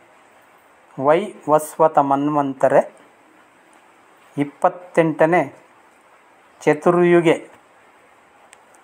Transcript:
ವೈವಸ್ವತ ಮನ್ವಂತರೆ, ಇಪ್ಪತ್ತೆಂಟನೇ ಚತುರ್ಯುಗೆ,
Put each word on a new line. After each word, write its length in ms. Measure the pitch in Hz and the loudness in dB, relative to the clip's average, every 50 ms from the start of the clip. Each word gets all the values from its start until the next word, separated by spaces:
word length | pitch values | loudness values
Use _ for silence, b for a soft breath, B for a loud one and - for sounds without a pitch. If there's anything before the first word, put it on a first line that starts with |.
| _ _ _ _ _ _ _ _ _ _ _ _ _ _ _ _ _ _ _ - | _ _ _ _ _ _ _ _ _ _ _ _ _ _ _ _ _ _ _ -4
ವೈವಸ್ವತ 1000 | 131 143 156 175 208 202 - - - 147 147 151 147 - - - 160 156 160 156 143 139 | 0 0 0 0 -2 -6 -10 -12 -4 -2 -2 -2 -2 -4 -2 0 0 0 2 0 0 0
ಮನ್ವಂತರೆ, 720 | 139 139 143 147 151 147 139 135 131 - - 135 135 160 - - - _ _ _ _ _ _ _ _ _ _ _ _ _ _ _ _ _ _ _ _ _ _ _ _ _ _ _ _ 143 | -2 -2 -2 -2 -2 -4 -4 -4 -4 -2 -2 2 2 0 0 -2 -6 _ _ _ _ _ _ _ _ _ _ _ _ _ _ _ _ _ _ _ _ _ _ _ _ _ _ _ _ -6
ಇಪ್ಪತ್ತೆಂಟನೇ 1040 | 147 143 - _ - 180 180 - - - - 170 160 160 151 - 160 156 175 175 147 139 - - _ _ _ _ _ _ _ _ _ _ _ _ _ _ _ _ _ _ _ _ | -6 -6 -4 _ -2 -2 -2 -4 -12 -4 -2 -2 0 0 0 0 0 0 0 -2 -2 -4 -8 -16 _ _ _ _ _ _ _ _ _ _ _ _ _ _ _ _ _ _ _ _
ಚತುರ್ಯುಗೆ, 720 | - 151 151 147 - 180 170 175 175 175 175 175 165 165 143 - - - - _ _ _ _ _ _ _ _ _ _ _ _ _ _ _ _ _ _ _ _ _ _ _ _ _ | -2 -2 -2 0 0 0 0 2 2 2 2 2 2 2 0 0 -4 -10 -20 _ _ _ _ _ _ _ _ _ _ _ _ _ _ _ _ _ _ _ _ _ _ _ _ _